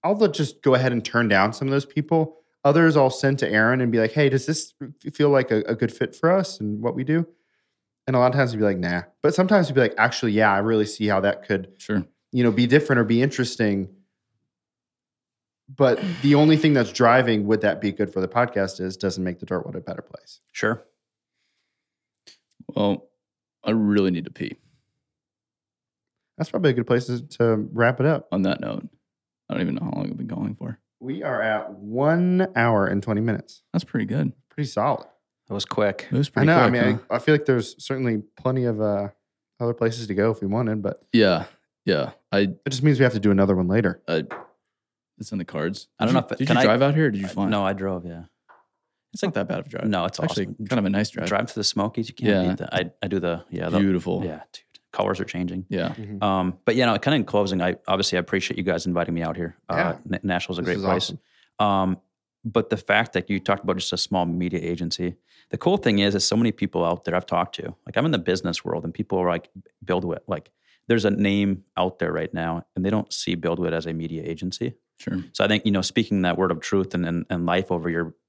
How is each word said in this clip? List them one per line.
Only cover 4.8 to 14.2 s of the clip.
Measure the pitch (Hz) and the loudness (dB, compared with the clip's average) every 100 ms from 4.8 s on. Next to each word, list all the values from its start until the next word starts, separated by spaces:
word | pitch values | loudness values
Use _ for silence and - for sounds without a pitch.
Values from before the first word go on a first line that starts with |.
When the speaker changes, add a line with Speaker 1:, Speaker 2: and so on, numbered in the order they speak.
Speaker 1:
f-, | 135 - - | -16 -12 -14
feel | - 147 | 0 4
like | 139 127 | 4 4
a, | 107 - | 0 0
a | 110 | -2
good | 117 | -2
fit | - 127 - | -2 -6 0
for | 160 | 2
us | 190 185 - | 2 0 -6
and | 107 104 | -6 -4
what | 117 - | -4 -4
we | |
do?" | 131 156 165 _ _ _ _ _ _ _ - | 0 0 -2 _ _ _ _ _ _ _ -2
And | 165 | 2
a | |
lot | 175 | 4
of | |
times | 143 127 | 4 0
he'd | 110 | 2
be | |
like, | 104 95 | 0 2
"Nah." | 87 87 - _ | -2 -4 -6 _
But | 147 | 0
sometimes | 151 185 208 151 | 2 4 4 4
he'd | |
be | 135 | 2
like, | 113 - | 2 4
"Actually, | 117 - 120 | 0 2 0
yeah, | 104 110 | 4 4
I | 98 | 4
really | 107 113 104 | 2 2 0
see | - 107 | -2 0
how | 98 | 2
that | 98 98 - | 2 0 -2
could, | 98 90 _ | -2 -2 _
Speaker 2:
Sure. | - 104 87 _ _ | -4 -4 -4 _ _
Speaker 1:
you | 127 | 2
know, | 120 | 2
be | 110 120 | 4 4
different | 156 151 127 | 4 4 2
or | |
be | 110 117 | 4 2
interesting." | 135 - 120 - 110 101 95 - _ _ | 2 0 -4 0 0 0 -4 -10 _ _